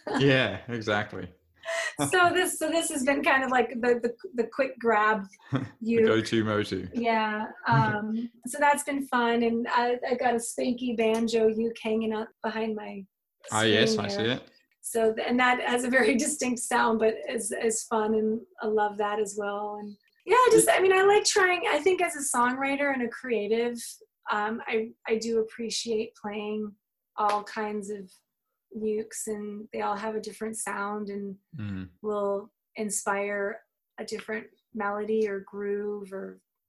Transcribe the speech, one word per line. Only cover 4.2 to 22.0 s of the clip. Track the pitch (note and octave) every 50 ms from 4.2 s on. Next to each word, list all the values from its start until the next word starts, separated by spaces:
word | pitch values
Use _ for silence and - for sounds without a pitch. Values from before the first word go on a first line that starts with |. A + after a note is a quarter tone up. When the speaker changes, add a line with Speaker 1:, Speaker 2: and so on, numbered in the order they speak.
| - - -
Speaker 2:
the | A#3+ A3+ A3+
quick | - - C4 C4+ - -
grab | A#3 A#3 A3 G#3 G#3+ G#3+ G#3+ G3 G3 - - _
Speaker 1:
<laughs> | _ -
The | - - - - - _
Speaker 2:
uke. | A3+ A3 A#3 A3+ A3
Speaker 1:
go-to | A3 A2 A2 A2 - A#2 A2+ G#2+
motu. | G#2+ G#2+ G#2 G#2 - F#2+ F#2+ F#2 F#2+
Speaker 2:
Yeah. | - A#3+ A#3 A3+ A3+ A3 A3 G#3+ G#3+ G#3+ A3 A3 -
Speaker 1:
<laughs> | - - -
Speaker 2:
Um, | A#3 A3+ A3+ G#3+ G#3+ G#3 G#3+ G#3+ A3 A3+ A#3+ A#3 - - _ B3+
so | C#4+ C#4+
that's | D4 C#4+ D4 C#4
been | - - C#4 C#4 C#4
fun, | - - B3 A#3 A#3 A#3 A#3 A#3
and | A#3 A3+ A#3 A#3+ -
I, | - A#3+ A#3+ A#3+ B3 B3 - C4
I | B3
got | A#3+ C4+ B3 A#3
a | A#3
Spanky | - - - - C4 B3+ A#3+ A#3 B3+ B3 A#3
banjo | G#3+ A3+ A3 A3 A3+ A#3 A3 A3+ A3+ A3
uke | A3 A3 A3 A3+ A#3 A3+ -
hanging | - A3+ A3 A3+ A3+ A3
up | A3 G#3+ A3 - _ _ -
behind | A3+ A3 A3+ A3 A3 G#3+
my | G#3+ G#3 G3+ G3+ G3+ F#3+ - _ _ _ _ _ _ - -
Speaker 1:
Ah, | A2+ G#2+
yes, | A2 A2 G#2 G#2 G#2+ A2
Speaker 2:
screen | A2 G#2+ G#2+
Speaker 1:
I | G#2
see | G2 G2+ G#2+
Speaker 2:
there. | A#2
Speaker 1:
it. | B2+ - - - _ _ _ _ _ _
Speaker 2:
So | - - - A3+ A3+ A3 A3
th-, | A3 - -
and | B3 B3
that | B3+ B3 B3 B3
has | - - B3 B3 B3+
a | B3
very | B3 C4 A3+ G#3+ C4+
<laughs> | A3 D4
distinct | - - - C4 B3 B3 A3+
sound, | - - - A#3+ A#3+ A#3 A3+ A3
but | A3 A3 A3 - - -
is, | B3+ A#3 G3+ -
is | - - B3+ A3+ A3 - -
fun, | - A#3 A3 G#3+ G#3+ A3
and | A3 G#3+ A3 A3 A#3+ - _ _ -
I | A#3
love | A3 G#3+ G#3+ G#3 G#3 G3+ G3+
that | G#3 G#3 G#3 A3
as | G#3+ G3 G3 G#3
well. | G3+ G3+ G3+ G3+ G#3 G#3 G#3 G#3
And | G#3 G#3 G#3 _ _ _ _ _ _
yeah, | E4+ F#4 B4 B4+ A#4
just, | A4 A4 A4 E5
I | E5+ -
mean, | F#4 F#4+
I | F#4+ F#4+ G4
like | G4+ G#4 G#4 G#4
trying, | - - G#4 F#4+ F#4 F4+ F4 - G#4+
I | D4 D4+
think | D4+ F#4+ F#4 F4